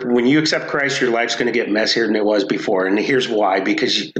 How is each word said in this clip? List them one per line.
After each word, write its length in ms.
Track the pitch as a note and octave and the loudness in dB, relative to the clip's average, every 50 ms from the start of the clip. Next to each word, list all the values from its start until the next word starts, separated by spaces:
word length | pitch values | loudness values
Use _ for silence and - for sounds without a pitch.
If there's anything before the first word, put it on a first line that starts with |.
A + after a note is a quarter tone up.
| B2+ | -4
When 200 | B2 A#2+ B2 A#2+ | 0 0 2 2
you 140 | C3 D3 D#3 | 4 2 2
accept 300 | D#3 - E3+ D3+ - - | 2 0 -2 -2 -4 -4
Christ, 320 | - D3 C#3 C3+ - - | -4 -2 -2 -2 -2 0
your 100 | C3 A#2 | 0 0
life's 240 | A2+ A#2 A#2+ A#2+ - | 0 0 0 -2 -2
gonna 160 | - B2 A#2 | -2 -2 0
get 180 | A2 A#2 G#2+ - | 0 -2 -2 0
messier 380 | G2+ G#2+ G#2+ G#2 - A#2+ A2+ | 0 0 0 0 0 0 0
than 80 | G#2 - | 0 0
it 100 | G#2+ G2+ | 0 2
was 200 | G#2 G#2+ G2+ G2 | 2 2 2 0
before. 420 | G2+ - - - A2+ G2+ F#2 F#2+ | 0 -2 -2 -2 -2 0 0 0
And 100 | F#2+ G2+ | 0 0
here's 320 | G#2+ G2 - C#3 B2+ A#2+ - | 0 0 0 0 0 0 0
why: 300 | A2+ G#2 G#2 F#2+ F#2+ G2 | 0 0 2 2 2 2
because, 540 | F#2 G#2 G#2 - B2+ - - G#2 - - - A#2 | 0 0 0 0 0 0 0 -2 -4 -4 -4 -4